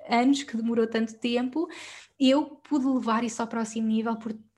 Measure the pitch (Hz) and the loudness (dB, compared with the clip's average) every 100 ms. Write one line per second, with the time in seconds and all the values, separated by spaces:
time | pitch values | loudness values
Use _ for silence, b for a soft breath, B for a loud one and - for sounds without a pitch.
0 | - 233 254 277 - 226 226 233 220 226 | 0 2 4 4 0 -4 0 0 2 0
1 | 226 - 240 240 254 311 339 B B B | -2 -4 -2 0 -2 -2 -6 B B B
2 | B - 262 277 302 - - 294 262 254 | B 2 4 4 2 -8 -4 0 0 0
3 | 220 226 240 - 226 226 220 226 220 220 | 0 0 -2 -4 -4 -4 -4 -2 0 0
4 | 226 214 226 220 - | 0 -4 -6 -10 -14